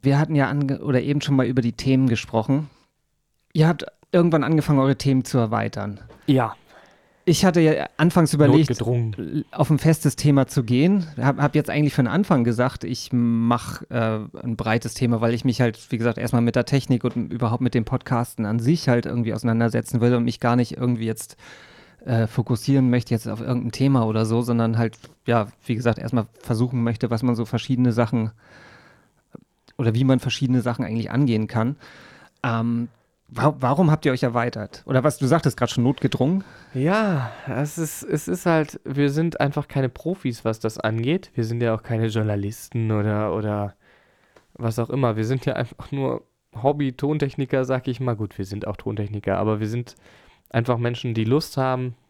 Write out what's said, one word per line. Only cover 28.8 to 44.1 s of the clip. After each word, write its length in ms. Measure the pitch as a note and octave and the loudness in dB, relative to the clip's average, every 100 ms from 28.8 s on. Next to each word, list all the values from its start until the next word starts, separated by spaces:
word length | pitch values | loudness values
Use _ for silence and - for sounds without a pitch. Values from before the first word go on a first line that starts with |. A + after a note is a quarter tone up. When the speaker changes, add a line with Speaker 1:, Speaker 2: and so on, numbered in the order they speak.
| - _ _ _ _ - _ _ _ _ | -20 _ _ _ _ -20 _ _ _ _
Speaker 1:
oder 160 | A#2 | 0
wie 100 | A2+ C3+ | 2 4
man 140 | C3 | 2
verschiedene 420 | B2+ - C3 B2+ | 0 -2 0 0
Sachen 240 | A#2+ A#2 G2 | 0 -4 -4
eigentlich 260 | A2 A2+ | -4 -2
angehen 360 | B2 C#3+ A2 A2 | 0 2 2 0
kann. 280 | A#2+ A2+ C#3+ - - - - - _ | 0 0 -2 -12 -20 -20 -20 -20 _
Ähm, 440 | B2 A#2 A#2 A#2 A#2 _ _ _ _ | -4 -2 0 -2 -4 _ _ _ _
wa-, 280 | A2+ C3 C#3+ | 0 0 0
warum 320 | B2+ C#3+ F3 | 0 2 4
habt 140 | D3+ D3+ | 4 2
ihr 60 | |
euch 120 | B2+ | 0
erweitert? 600 | B2+ A#2+ A#2+ A#2 G#2 - - | 0 0 -2 -4 -12 -12 0
Oder 180 | C3 | 2
was, 140 | C3+ - | 2 0
du 100 | C3 | 2
sagtest 300 | D#3+ C#3+ - | 2 2 0
gerade 140 | A#2+ | -2
schon, 120 | - | 2
notgedrungen? 600 | A#2+ C#3 - - C3+ F#3+ - - - | 0 2 -2 0 0 0 -4 -18 -12
Speaker 2:
Ja, 580 | C3 C#3+ G#3 G#3+ D#3+ A#2 - - | -4 0 0 0 -2 -4 -8 -8
es 300 | A#2+ D3 D#3 | -4 -4 -4
ist, 260 | D#3 - | -6 -8
es 240 | - D3+ - | -6 -6 -4
ist 180 | F3+ F3+ | -4 0
halt, 340 | D#3+ D3 - - | 0 0 -6 -8
wir 240 | C#3 C#3+ | 0 0
sind 280 | C#3+ E3+ - | 2 -2 0
einfach 280 | C#3+ C#3+ C#3+ | -2 -2 -4
keine 220 | C#3 C3 | -2 -2
Profis, 560 | - D#3+ F#3 C3+ A2+ A2+ | -4 -8 -4 -6 -4 -4
was 140 | A2 | -4
das 200 | A2+ A2 | -4 -4
angeht. 520 | - A2 A#2+ F3 - - | -4 -2 -2 -4 -4 -6
Wir 80 | |
sind 180 | A2+ A#2 | -4 -2
ja 140 | A#2 A2 | -2 -2
auch 80 | |
keine 240 | - A2+ A2+ | -2 -2 0
Journalisten 840 | A2 G#2+ G#2 G2+ A2 - A#2+ A2 | 0 0 -2 -4 -8 -8 -4 0
oder, 440 | G#2+ G#2 G#2 G#2+ F2+ | 0 0 0 -2 -2
oder 400 | G#2+ G#2 G2+ - _ _ _ | -2 -2 -4 -8 _ _ _